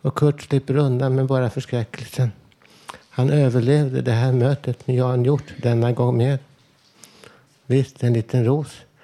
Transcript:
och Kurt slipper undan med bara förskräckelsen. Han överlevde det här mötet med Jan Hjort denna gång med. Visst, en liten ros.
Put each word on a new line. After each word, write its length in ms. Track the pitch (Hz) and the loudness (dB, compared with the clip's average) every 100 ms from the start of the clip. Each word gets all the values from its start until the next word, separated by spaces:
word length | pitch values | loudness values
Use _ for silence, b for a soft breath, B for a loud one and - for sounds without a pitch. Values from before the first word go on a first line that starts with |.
och 140 | 139 - | -4 2
Kurt 260 | 147 147 | 0 0
slipper 340 | - 139 135 139 | -2 -2 0 0
undan 400 | 143 123 135 131 | 0 0 0 0
med 100 | 131 | 0
bara 240 | 135 123 | 0 0
förskräckelsen. 800 | 135 - 120 110 - 117 - 123 - _ _ B B B B B | -4 -6 -6 -6 -10 -10 -4 -4 -4 _ _ B B B B B
Han 200 | - 131 | -2 0
överlevde 720 | 147 131 123 120 151 139 131 | 2 4 2 2 2 2 -2
det 100 | 123 | 0
här 200 | 113 131 | 0 2
mötet 560 | 127 127 139 - 123 - | 2 2 0 -4 -8 -2
med 80 | 127 | 0
Jan 300 | 127 127 123 | 0 0 0
Hjort 280 | 147 - - | 0 -4 -4
denna 340 | 123 117 120 | 0 2 0
gång 260 | 120 123 120 | 0 0 2
med. 220 | 127 135 - _ _ _ B B B B B B B _ - | 0 -2 -6 _ _ _ B B B B B B B _ -2
Visst, 320 | 131 127 - | 0 0 -2
en 100 | 123 | 0
liten 320 | 117 110 127 117 | 0 0 0 2
ros. 360 | 143 143 - - B | 0 -4 -14 -20 B